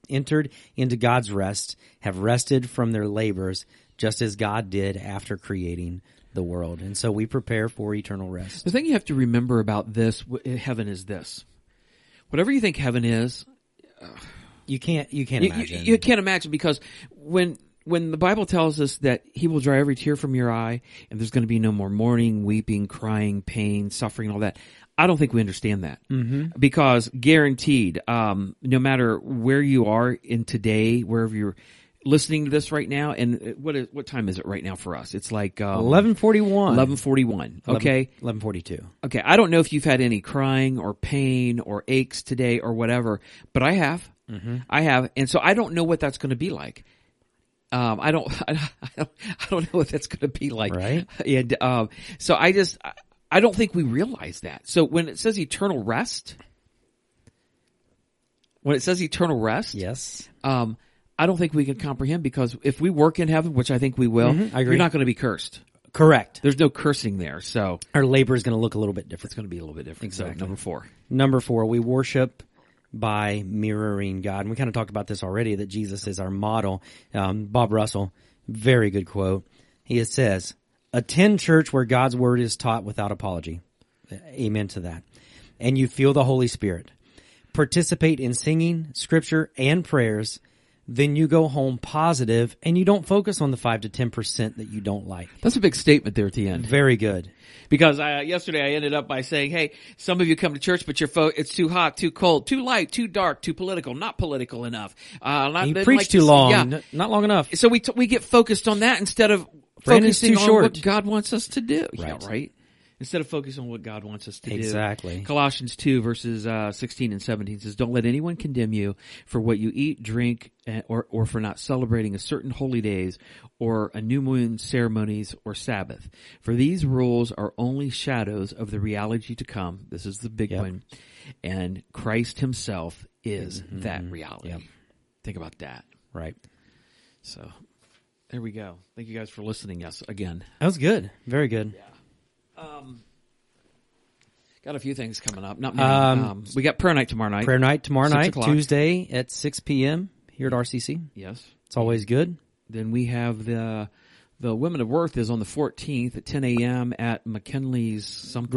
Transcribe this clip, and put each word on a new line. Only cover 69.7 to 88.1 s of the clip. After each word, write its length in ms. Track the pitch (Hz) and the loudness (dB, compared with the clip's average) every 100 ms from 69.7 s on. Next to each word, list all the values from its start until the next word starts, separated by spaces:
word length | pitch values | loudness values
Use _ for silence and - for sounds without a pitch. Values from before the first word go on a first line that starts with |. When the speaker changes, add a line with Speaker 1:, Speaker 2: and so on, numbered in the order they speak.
Speaker 2:
bit 100 | 78 69 | -12 -14
different. 280 | 82 104 | -12 -12
So, 100 | 95 | -8
Speaker 1:
Exactly. 160 | 90 85 | -8 -8
Speaker 2:
number 160 | 95 101 | -8 -8
four. 300 | 98 80 - _ _ | -8 -10 -12 _ _
Speaker 1:
Number 320 | 127 135 131 | 2 4 2
four, 260 | - 117 110 | 0 0 2
we 120 | 120 | 0
worship 640 | 117 131 127 135 127 - - _ _ _ _ | 2 0 0 0 0 -2 -20 _ _ _ _
by 500 | 113 110 104 104 104 92 | -6 -2 -2 -2 -4 -4
mirroring 720 | 107 107 107 107 101 98 95 | -4 -2 -2 -2 -2 -4 -4
God. 200 | 98 98 | -4 -6
And 100 | 101 | -6
we 60 | 117 | -4
kinda 160 | 123 | -2
talked 180 | 117 110 | -2 -4
about 160 | 107 98 | -6 -6
this 160 | 101 | -8
already, 340 | 92 104 113 101 | -4 -2 -2 -2
that 100 | 98 | -4
Jesus 400 | 104 104 98 101 | -6 -6 -8 -8
is 120 | 95 | -6
our 100 | 95 | -6
model. 520 | 98 107 113 101 95 - - _ | -4 -2 0 -2 -4 -8 -20 _
Um, 320 | 110 95 104 101 | -4 -2 -2 0
Bob 260 | 120 113 | 2 2
Russell, 400 | 107 107 101 95 - _ _ - | 2 0 -2 -6 -8 _ _ -12
very 420 | 113 117 123 104 | -2 4 4 4
good 160 | 98 90 | 0 -4
quote. 400 | 98 95 95 - _ _ _ | -2 0 -2 -4 _ _ _
He 180 | - 120 | -2 -2
says, 500 | 113 - 120 92 - - _ _ _ | 0 2 2 2 -4 -14 _ _ _
"Attend 460 | 123 120 147 202 202 | -4 0 4 6 4
church 320 | - 160 - | 6 6 6
where 120 | 135 | 2
God's 320 | 117 127 131 123 | 2 4 4 4
word 240 | 123 123 | 4 4
is 160 | 117 - | 0 -2
taught 280 | 123 113 | -2 -2
without 280 | 98 104 101 | -4 -4 -4
apology." 480 | 98 101 87 82 85 - _ _ _ _ | -4 -6 -6 -6 -12 -14 _ _ _ _
Amen 560 | 95 160 131 110 107 98 | -20 -16 -6 -2 -2 -4
to 120 | 101 | -6
that. 220 | 87 85 - _ _ - - _ | -10 -12 -16 _ _ -20 -20 _
"And 180 | 127 135 | 0 2
you 100 | 131 | 0
feel 240 | - 135 | 4 4
the 120 | 143 | 4
Holy 220 | 131 131 120 | 4 2 0
Spirit. 420 | - 104 87 - _ _ _ _ _ _ | 0 -4 -4 -8 _ _ _ _ _ _
Participate 680 | - 143 170 165 175 160 | -2 0 0 0 2 2